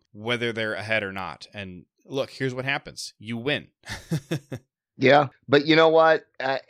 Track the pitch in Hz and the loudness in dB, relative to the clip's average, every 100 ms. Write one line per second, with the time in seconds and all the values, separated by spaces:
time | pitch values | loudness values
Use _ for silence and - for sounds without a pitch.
0 | _ 104 110 120 117 110 110 95 104 110 | _ -12 -6 -4 -4 -4 -4 -6 -2 -2
1 | 98 95 90 67 - 104 95 90 - _ | -2 -8 -10 -12 -16 -14 -14 -14 -20 _
2 | - 139 117 - 135 127 131 143 - 65 | -10 -8 -8 -6 -6 -6 -6 -6 -8 -16
3 | - _ 107 117 127 131 - _ - - | -16 _ -10 -6 -4 -4 -6 _ -16 -14
4 | - 151 - 156 - 131 _ _ _ - | -6 -6 -6 -10 -10 -16 _ _ _ 0
5 | 127 143 139 _ - 143 156 156 160 160 | 4 6 4 _ 2 2 4 4 6 6
6 | 160 156 - - 131 135 - | 6 4 -2 -8 -4 -4 -6